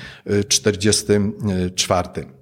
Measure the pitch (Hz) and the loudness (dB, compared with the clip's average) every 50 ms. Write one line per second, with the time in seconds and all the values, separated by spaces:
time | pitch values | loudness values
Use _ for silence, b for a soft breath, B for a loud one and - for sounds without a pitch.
0 | B B B B B - 101 101 101 - - - - 107 101 92 95 107 101 - | B B B B B 0 0 0 2 2 0 2 2 2 0 2 2 2 2 2
1 | - - 104 104 101 104 110 - 113 104 92 92 90 90 90 - - - 98 90 | 2 2 2 2 2 0 -4 -4 -4 -2 0 0 -2 -2 -2 -4 0 0 2 0
2 | 90 - - - 71 - - - | 0 -2 -6 -10 -10 -12 -16 -20